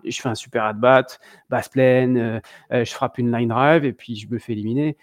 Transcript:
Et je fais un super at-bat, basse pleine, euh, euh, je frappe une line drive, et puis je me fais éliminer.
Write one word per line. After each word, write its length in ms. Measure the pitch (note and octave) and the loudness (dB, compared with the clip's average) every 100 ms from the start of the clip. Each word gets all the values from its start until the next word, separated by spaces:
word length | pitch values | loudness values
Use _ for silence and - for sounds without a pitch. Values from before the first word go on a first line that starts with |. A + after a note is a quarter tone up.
| - | -10
Et 60 | |
je 100 | - | -8
fais 80 | B2+ | -6
un 60 | G#2+ | -6
super 280 | - A#2 | -6 -4
at-bat, 440 | A2 G#2+ B2 C3 C3 - - - - | -2 2 4 6 4 -6 -20 -20 -8
basse 180 | B2 - | -6 -4
pleine, 500 | C3 B2+ B2+ B2+ B2 | 2 4 4 2 0
euh, 220 | A2+ A2+ - - - | -2 -4 -10 -20 -4
euh, 140 | B2 A2+ | -2 -2
je 80 | |
frappe 240 | - C3 - | -4 -6 -2
une 180 | A#2+ A#2 | -2 0
line 140 | A#2+ | -2
drive, 340 | A2+ C#3 E3 | 2 4 4
et 80 | C#3 | 2
puis 240 | - - G#2+ | -6 -12 -14
je 140 | G#2+ | -8
me 80 | A#2 | -8
fais 140 | - | -6
éliminer. 420 | G#2+ G#2+ C3 D3+ D3+ | -8 -4 -2 -4 -6